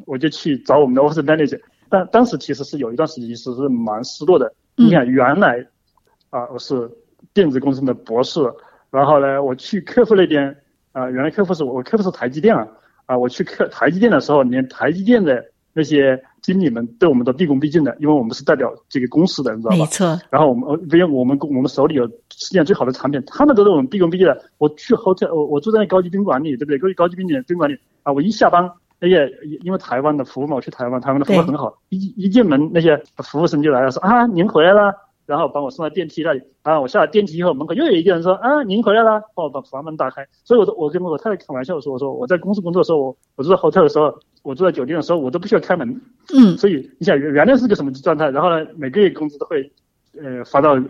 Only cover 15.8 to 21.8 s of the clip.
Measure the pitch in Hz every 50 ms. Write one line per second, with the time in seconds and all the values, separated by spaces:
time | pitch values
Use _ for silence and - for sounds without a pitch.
15.8 | 156 135 147 143 135 135 131 131 - _ _ _ - - 185 196 180 139 113 117
16.8 | 117 117 - - 185 165 131 120 120 127 127 143 185 147 143 131 151 147 147 170
17.8 | 143 123 - - 147 147 151 143 117 113 - - 143 - 156 135 127 - - -
18.8 | _ _ - 135 123 123 - 151 175 190 - - 135 117 110 110 113 131 185 170
19.8 | 156 156 - - 190 170 156 175 - - - 139 156 139 123 120 127 147 143 165
20.8 | 185 147 170 170 185 165 143 127 127 127 139 139 170 147 139 127 135 139 - 139